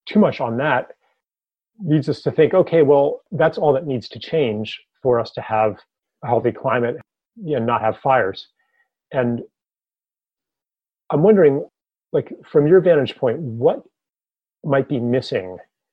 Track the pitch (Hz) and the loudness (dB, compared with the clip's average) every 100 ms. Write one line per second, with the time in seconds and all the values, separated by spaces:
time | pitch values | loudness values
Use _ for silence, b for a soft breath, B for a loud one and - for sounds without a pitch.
0 | - 214 180 - 123 117 151 127 127 - | -2 2 2 0 -4 -2 -2 -2 -4 -16
1 | _ _ _ _ _ _ _ - 180 151 | _ _ _ _ _ _ _ -12 -2 -2
2 | 139 139 - - 147 170 - 165 143 143 | -2 -4 -4 2 2 2 2 2 4 4
3 | 143 - - 160 160 180 160 135 156 127 | 2 -2 -10 -2 -2 0 0 0 -2 -8
4 | - 120 - 165 127 107 107 - _ _ | -8 -16 -6 -2 -2 -4 -8 -12 _ _
5 | 131 120 113 - - 110 110 95 _ _ | -2 0 -2 -10 -6 0 0 -2 _ _
6 | _ _ - 117 117 - 131 120 117 123 | _ _ -4 -2 -2 -4 -4 -2 -2 -6
7 | - _ _ 233 175 139 117 117 110 - | -14 _ _ -14 -6 -4 0 0 -2 -4
8 | 143 131 98 98 - _ _ _ _ _ | 0 0 0 -6 -16 _ _ _ _ _
9 | _ 139 123 120 - _ _ _ _ _ | _ -4 -2 -4 -10 _ _ _ _ _
10 | _ _ _ _ _ _ _ _ _ _ | _ _ _ _ _ _ _ _ _ _
11 | - 147 185 208 151 139 - _ _ _ | -4 2 4 6 6 4 -6 _ _ _
12 | _ - - - - 156 147 185 170 156 | _ -6 -6 -14 -2 2 6 6 6 2
13 | 127 - 131 123 143 113 143 247 - _ | 0 -2 -4 -2 -6 -2 0 0 -8 _
14 | _ _ _ _ _ _ 151 139 135 139 | _ _ _ _ _ _ -2 -2 -2 -4
15 | 120 123 - 117 92 90 - _ _ | -2 -2 -2 -6 -8 -14 -20 _ _